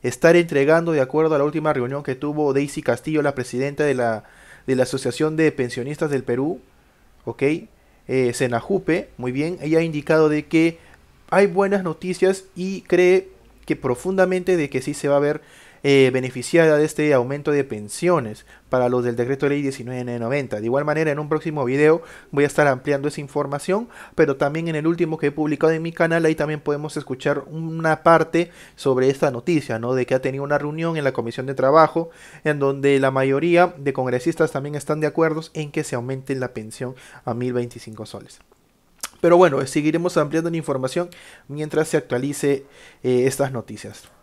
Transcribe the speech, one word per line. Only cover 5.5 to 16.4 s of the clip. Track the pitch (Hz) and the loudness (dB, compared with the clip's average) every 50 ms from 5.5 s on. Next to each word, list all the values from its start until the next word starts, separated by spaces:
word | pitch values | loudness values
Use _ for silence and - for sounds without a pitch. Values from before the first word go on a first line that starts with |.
Pensionistas | - - 127 120 - 127 120 139 151 - 165 151 | 2 0 -6 -4 -4 -8 -8 -8 -6 -4 -4 -2
del | 143 135 - | -2 -4 -2
Perú, | - 120 120 135 151 185 247 - _ _ _ _ _ _ _ _ _ _ _ _ | -2 -2 -2 -2 -4 -4 -8 -12 _ _ _ _ _ _ _ _ _ _ _ _
¿ok? | - 117 - 139 139 156 170 226 - _ _ _ _ _ _ _ - | -12 -6 -2 0 0 0 -2 -6 -14 _ _ _ _ _ _ _ -4
Eh, | 127 131 127 120 120 | -2 0 0 0 0
senajupe, | - 139 123 120 117 - - 196 185 - - 156 185 - - - - | 0 -2 0 0 -2 -2 -2 -2 -2 0 0 0 0 -2 -6 -14 -8
muy | 120 127 123 | -8 -6 -4
bien, | 135 151 165 185 175 | -2 -4 -4 -4 -6
ella | 135 151 160 160 | -2 2 2 2
ha | 170 | 2
indicado | 165 156 147 135 - 160 156 156 156 | 2 -4 -6 -2 2 4 4 4 4
de | 151 151 147 | 2 0 -4
que | - - 160 165 165 165 - - - - _ _ _ _ _ _ - | 0 2 2 2 2 0 -4 -20 -20 -20 _ _ _ _ _ _ 0
hay | - 185 202 196 | 2 4 4 4
buenas | 170 185 196 196 196 196 185 | 2 0 0 0 0 -2 -2
noticias | 175 156 - - 180 180 - - 190 196 196 - - _ | -4 -8 -6 -6 -8 -2 2 2 2 2 0 -6 -18 _
y | 170 180 190 196 180 - | -8 -8 -6 -8 -8 -4
cree | - - 175 180 180 185 190 190 - - - - - - - - | 0 2 4 6 6 4 4 2 -2 -20 -20 -20 -20 -20 -20 -6
que | - 147 | -6 -6
profundamente | 135 - 135 123 120 - 180 190 190 185 185 185 185 180 185 185 | -4 -2 -2 -2 -2 -2 -4 2 2 2 2 2 -2 0 0 0
de | 175 151 135 | 0 0 -2
que | - 131 | -4 -4
sí | 123 - 147 | -4 -4 -8
se | - - 147 | -4 0 0
va | 139 143 | 2 2
a | |
ver, | 143 147 151 156 - - - - - - - - - | 2 0 -2 -4 -8 -16 -20 -20 -20 -20 -20 -4 2
eh, | 143 139 135 135 131 127 | 4 6 6 6 6 4
beneficiada | 131 127 127 123 131 | 0 -2 -2 -8 -8